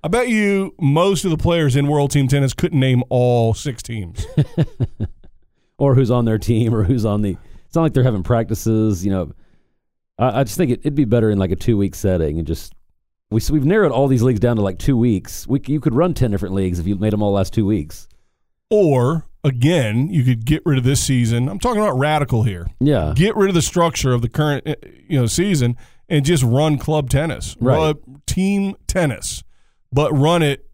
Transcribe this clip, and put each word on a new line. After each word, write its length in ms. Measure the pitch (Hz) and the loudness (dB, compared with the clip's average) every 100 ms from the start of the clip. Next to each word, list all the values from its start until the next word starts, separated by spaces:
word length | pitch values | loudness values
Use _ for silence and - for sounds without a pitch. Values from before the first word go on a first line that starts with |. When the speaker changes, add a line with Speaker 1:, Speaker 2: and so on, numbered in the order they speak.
Speaker 1:
I 60 | 156 | -2
bet 200 | 226 247 | -2 0
you 440 | 220 208 196 196 - | 0 2 0 -2 -2
most 440 | 139 151 190 190 | 0 2 2 0
of 60 | 190 | -2
the 60 | 156 | 0
players 400 | 170 170 147 135 | 0 2 2 2
in 100 | 143 | 2
World 240 | 151 143 | 0 2
Team 160 | 143 135 | 2 2
Tennis 280 | 143 135 | 2 0
couldn't 260 | - 175 147 | 0 0 2
name 240 | 131 123 - | 2 2 0
all 460 | 127 123 120 113 | 0 2 2 2
six 260 | 107 147 117 | -2 -6 -10
teams. 460 | - 113 87 - - - | -10 -10 -10 -10 -4 -2
Speaker 2:
<laughs> 600 | - - - - 123 - - - - - _ _ _ - | 0 -4 -8 -6 -8 -6 -10 -10 -20 -20 _ _ _ -2
Or 160 | 139 | 2
who's 160 | 131 120 | 2 2
on 140 | 123 | 2
their 140 | 117 110 | 0 0
team 360 | - 113 117 | 0 0 2
or 100 | 113 | 0
who's 200 | 95 127 | 0 0
on 180 | 107 104 | 0 0
the, 140 | 101 87 - - - | -2 -6 -12 -20 -6
it's 80 | |
not 80 | 165 | -2
like 100 | 160 | 0
they're 120 | 135 | 2
having 180 | 127 104 | 2 0
practices, 800 | - 117 110 107 113 110 110 92 | 0 0 0 -4 0 0 0 0
you 60 | 98 | -2
know. 220 | 95 78 - _ _ _ _ _ _ _ - | -2 -4 -12 _ _ _ _ _ _ _ -2
I, 220 | 123 113 | 0 0
I 40 | |
just 120 | 135 131 | -2 -2
think 140 | 156 | -2
it, 100 | 120 | 0
it'd 140 | - | -2
be 100 | 139 | -2
better 260 | 120 117 110 | 2 2 2
in, 80 | 101 | 2
like, 120 | 95 | 0
a 60 | 92 | -2
two-week 380 | - 107 101 | 0 0 0
setting 440 | - 101 90 78 78 | -2 0 0 0 -2
and 80 | 78 | -4
just, 260 | 82 - - _ _ _ _ _ | -6 -8 -20 _ _ _ _ _
we, 100 | 110 | -2
so 120 | - | 0
we've 120 | 151 | 0
narrowed 260 | 139 214 175 | 2 2 2
all 160 | 120 139 | 2 2
these 160 | 127 | 4
leagues 160 | 123 110 | 2 2
down 180 | 120 113 | 0 0
to, 60 | |
like, 160 | 101 - | -2 0
two 180 | - 123 | 0 2
weeks. 500 | 120 98 - - - | 2 0 -4 -14 -4
We 120 | 135 | -4
c-, 140 | - | -2
you 80 | 151 | -2
could 140 | 143 | 0
run 200 | 120 180 | 0 0
ten 160 | 151 123 | 0 0
different 240 | 101 95 | 0 -2
leagues 240 | 95 92 87 | -2 -2 -2
if 80 | 85 | -2
you 80 | 98 | -2
made 160 | 107 | 0
'em 80 | 104 | 0
all 100 | 104 | 0
last 200 | 98 95 | 0 0
two 140 | - 101 | -2 0
weeks. 400 | 104 78 - - - _ _ _ _ _ | -2 -4 -14 -20 -20 _ _ _ _ _
Speaker 1:
Or, 560 | 214 175 131 123 165 - - | 2 4 2 2 -2 -6 -4
again, 640 | 143 123 135 175 110 110 151 | -4 2 2 2 0 -2 0
you 140 | 170 | 0
could 220 | 127 117 | 2 0
get 180 | 113 160 | 0 -2
rid 140 | 170 135 | 0 0
of 60 | |
this 180 | 123 139 | 2 0
season. 460 | - 127 117 120 131 | 0 0 0 0 -2
I'm 100 | 190 | -2
talking 220 | 247 214 | -2 0
about 180 | 214 127 | 0 0
radical 460 | 147 151 143 117 | 0 0 0 0
here. 240 | 113 87 - - | 0 -4 -10 -2
Speaker 2:
Yeah. 340 | 139 131 76 113 | 0 2 0 2
Speaker 1:
Get 180 | 196 220 | 0 2
rid 120 | 196 | 2
of 60 | |
the 80 | 175 | 2
structure 500 | - 175 170 - 135 | 0 0 0 0 -2
of 100 | 123 | 0
the 60 | 117 | -2
current, 380 | 156 151 143 - | -2 -2 -2 -6
uh, 60 | - - - - | -10 -12 -20 -2
you 100 | 139 | 0
know, 80 | 117 | 0
season 500 | - 202 160 120 120 - - _ | 0 0 2 0 -2 -12 -20 _
and 160 | 151 | 0
just 200 | 143 170 | 2 2
run 340 | 123 127 156 143 | 2 2 2 0
club 320 | - 151 131 | -2 -2 0
tennis. 460 | 131 160 - - - | -2 -2 -6 -10 -2
Speaker 2:
Right. 180 | 123 151 | 2 2
Speaker 1:
Run 460 | 156 147 - 139 - | 2 -2 -10 -16 -6
team 500 | - 190 202 196 - - | -2 0 0 -2 -6 -6
tennis, 560 | 190 156 113 - - - _ _ _ _ | -2 -2 -2 -10 -12 -16 _ _ _ _
but 200 | 135 151 | -2 0
run 300 | 143 147 175 | 2 2 2
it 240 | 147 135 - | 0 -2 -10